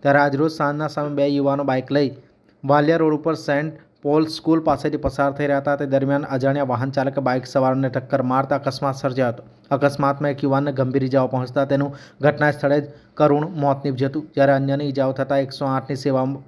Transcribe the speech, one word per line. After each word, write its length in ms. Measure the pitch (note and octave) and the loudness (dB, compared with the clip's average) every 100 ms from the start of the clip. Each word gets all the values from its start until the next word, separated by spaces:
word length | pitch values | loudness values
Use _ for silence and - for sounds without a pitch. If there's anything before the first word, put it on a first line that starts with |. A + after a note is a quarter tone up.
ત્યારે 180 | C#3+ C#3 | 4 4
આજરોજ 340 | C#3+ C3+ D#3+ | 4 2 -2
સાંજના 360 | D#3 C#3+ D3 D3+ | 0 -2 -2 -4
સમયે 200 | D3+ D3 | -4 -4
બે 180 | C#3+ C#3+ | 0 0
યુવાનો 380 | C#3+ C#3 C#3 | 2 0 0
બાઇક 280 | C#3 C3 B2+ | 0 -2 0
લઈ 240 | C#3 C#3 - - _ _ _ | 0 0 -4 -20 _ _ _
વાલિયા 320 | C#3 C#3+ D3 E3 | 2 4 4 4
રોડ 180 | D#3+ | 2
ઉપર 200 | D3+ E3 | 2 -2
સેન્ટ 400 | D#3 - C#3+ D#3 D#3 - _ | -4 -2 -2 -2 -10 -20 _
પોલ 240 | C#3+ D3+ D#3 | 0 2 2
સ્કૂલ 340 | - - D#3+ | -2 0 2
પાસેથી 360 | D#3+ C#3+ D#3 D3 | 2 0 0 -4
પસાર 360 | C#3 - C#3 | -4 0 -2
થઈ 140 | C#3 C#3+ | 0 0
રહ્યા 120 | C#3 | 0
હતા. 180 | C#3 C#3+ | 0 -2
તે 100 | C#3+ | 0
દરમિયાન 380 | C3+ C3+ C#3+ | 0 2 0
અજાણ્યા 400 | C#3 C3 C3+ C#3+ | -2 -2 0 0
વાહન 260 | C3+ A#2+ C3+ | 0 -2 -2
ચાલકે 300 | C#3 C3+ C#3 | -2 -2 -2
બાઇક 260 | C3 B2+ B2+ | -2 -2 -2
સવારને 420 | C#3 C3 C3 C3+ | 0 2 2 0
ટક્કર 340 | C3 - C#3 | -4 -2 -2
મારતા 340 | B2+ C3 C3+ C#3 | 0 0 0 -2
અકસ્માત 380 | C3+ C3+ C#3 | -2 -4 -4
સર્જાયો 340 | C3+ C#3 B2+ B2 | -4 -4 0 -2
હતો. 140 | A#2 - - _ | -2 -12 -20 _
અકસ્માતમાં 600 | C#3 C#3+ C#3 C#3 C#3 D3+ | 0 0 2 -2 0 -2
એક 140 | C#3 | -2
યુવાનને 280 | C#3+ C3+ D3 | 0 0 0
ગંભીર 320 | C3 C3 C3+ | -2 0 0
ઇજાઓ 220 | C3 C3+ C3 | 2 0 0
પહોંચતા 380 | C3 B2 C3 | -2 -2 -2
તેનું 300 | C3+ C#3 C#3+ C#3 - _ | 0 0 -2 -6 -20 _
ઘટના 300 | C#3+ D3 D3 | 0 2 0
સ્થળે 300 | C#3+ C#3 C#3+ | 0 2 0
જ 40 | D3 - _ | 0 -14 _
કરુણ 340 | - D3+ C#3+ D#3 | 2 4 4 0
મોત 360 | F3 C#3+ C#3 | -2 0 0
નીપજ્યું 260 | C#3+ B2+ C3+ | -2 -2 -2
હતું, 160 | D3 D3+ | -4 -6
જ્યારે 180 | - C#3 | 2 4
અન્યની 360 | C3+ C#3 C#3 D3 | 4 2 -2 -2
ઇજાઓ 240 | C3+ C3+ | -2 -2
થતાં 280 | C3+ C3+ C#3 | -2 -2 -2
એકસો 260 | C3+ - C#3 | -2 -4 -4
આઠની 300 | C3 C3+ C3+ | -4 -4 -4
સેવા 300 | C#3+ C3 C3 C#3 | 0 0 0 -4